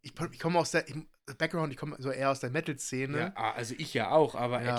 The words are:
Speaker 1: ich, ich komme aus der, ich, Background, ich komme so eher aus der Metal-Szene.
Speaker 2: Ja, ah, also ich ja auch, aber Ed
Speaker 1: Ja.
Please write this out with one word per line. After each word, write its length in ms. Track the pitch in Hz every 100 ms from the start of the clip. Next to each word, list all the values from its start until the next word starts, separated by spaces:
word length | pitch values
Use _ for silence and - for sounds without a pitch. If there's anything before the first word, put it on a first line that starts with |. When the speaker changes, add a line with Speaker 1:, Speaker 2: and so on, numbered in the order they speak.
Speaker 1:
ich, 100 | 131 - 170
ich 60 | -
komme 200 | 165 175
aus 120 | 156
der, 160 | 170 -
ich, 100 | - - _ - 127
Background, 340 | 160 170 160
ich 60 | 131
komme 180 | 151 147
so 120 | 131
eher 200 | 127 135
aus 100 | 131
der 100 | 127
Metal-Szene. 680 | 143 165 135 - 131 135 147
Speaker 2:
Ja, 140 | 185 -
ah, 160 | 110
also 220 | 113 113 123
ich 160 | 156
ja 160 | 123 104
auch, 240 | 156 147
aber 260 | - 120 123
Ed 60 |
Speaker 1:
Ja. 100 | 120